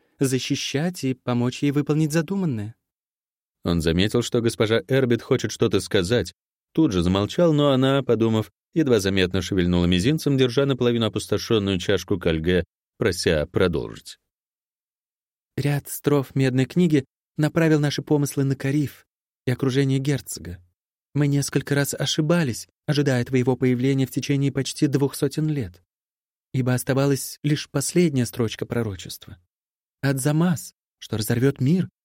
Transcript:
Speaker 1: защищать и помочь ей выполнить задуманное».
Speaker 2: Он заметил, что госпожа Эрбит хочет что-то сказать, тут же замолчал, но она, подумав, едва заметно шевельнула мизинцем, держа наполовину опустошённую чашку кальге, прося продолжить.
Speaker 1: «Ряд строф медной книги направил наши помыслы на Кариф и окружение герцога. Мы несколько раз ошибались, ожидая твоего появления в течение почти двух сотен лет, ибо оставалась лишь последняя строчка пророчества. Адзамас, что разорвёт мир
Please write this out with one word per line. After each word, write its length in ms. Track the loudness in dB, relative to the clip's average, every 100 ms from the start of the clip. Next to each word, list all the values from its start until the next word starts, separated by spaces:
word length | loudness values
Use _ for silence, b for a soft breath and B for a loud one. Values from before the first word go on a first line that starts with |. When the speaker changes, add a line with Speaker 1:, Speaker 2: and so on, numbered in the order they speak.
| _ -4
Speaker 1:
защищать 840 | 0 0 -2 -4 -4 -4 -4 -4
и 100 | -6
помочь 480 | -4 -2 -2 -2 0
ей 100 | -2
выполнить 400 | 0 0 0 0
задуманное». 640 | 0 -2 -2 -2 -4 -8 -12 _ _ _ _ _ _ _ _
Speaker 2:
Он 160 | -2 0
заметил, 420 | 2 2 2 0
что 180 | 0 0
госпожа 420 | 0 0 0 0 0
Эрбит 340 | 0 2 0
хочет 300 | 0 -2 -2
что-то 280 | -2 0 0
сказать, 520 | 0 0 2 0 -2 -10 _ _ _
тут 200 | 0 2
же 100 | 4
замолчал, 500 | 2 2 0 2 2
но 200 | 4 2
она, 300 | 4 2 0
подумав, 480 | 0 2 2 0 -2 _ _
едва 260 | -2 2 2
заметно 420 | 2 0 0 0
шевельнула 440 | -2 0 2 4 4
мизинцем, 500 | 2 2 0 0 2
держа 300 | 2 2 0
наполовину 400 | 0 0 0 -2
опустошённую 720 | -4 -4 -4 0 0 2 -2
чашку 400 | 0 -2 0 -2
кальге, 460 | 0 -2 0 0 -2 _ _ -4
прося 480 | -2 0 0 0 0
продолжить. 720 | 0 0 0 -6 -12 -20 -20 _ _ _ _ _ _ _ _ _ _ _ _ _ -6
Speaker 1:
«Ряд 320 | -2 -2 -6
строф 460 | -4 0 0 0
медной 300 | 0 0 2
книги 400 | 0 2 2 2 0 _ _ -2
направил 420 | 0 2 2 4
наши 240 | 2 -2
помыслы 420 | 0 0 0 0
на 120 | -2 -2
Кариф 500 | -2 -2 -2 -6 _ _ _ _ -6
и 40 |
окружение 480 | 0 0 2 2 0
герцога. 600 | 0 -4 -6 -14 -12 -14 _ _ _ _ _
Мы 120 | -2 0
несколько 480 | 0 0 -2 -2
раз 200 | -2 -2
ошибались, 760 | -2 -4 -2 0 0 0 -4 -10 _ -4
ожидая 380 | 0 2 0
твоего 320 | 0 0 0 2
появления 500 | 0 2 0 0 0
в 40 |
течение 420 | -4 -2 -2 0
почти 340 | -2 -6 -2 0
двух 280 | 0 -2
сотен 340 | -2 -4 -2 -2
лет, 340 | -2 -6 -12 _ _ _ _ _ _ _
ибо 220 | -4 0
оставалась 640 | 0 0 2 2 0 -4 -6
лишь 280 | -2 -2 -2
последняя 560 | -4 -2 2 2 2 -2
строчка 400 | -2 -4 -4 -6
пророчества. 720 | -4 -4 -6 -12 -16 -18 -20 _ _ _ _ _ _
Адзамас, 760 | -2 0 0 2 2 0 -6 _ _ _
что 180 | -10 -6
разорвёт 440 | -2 2 2 2
мир 280 | 0 0 0 _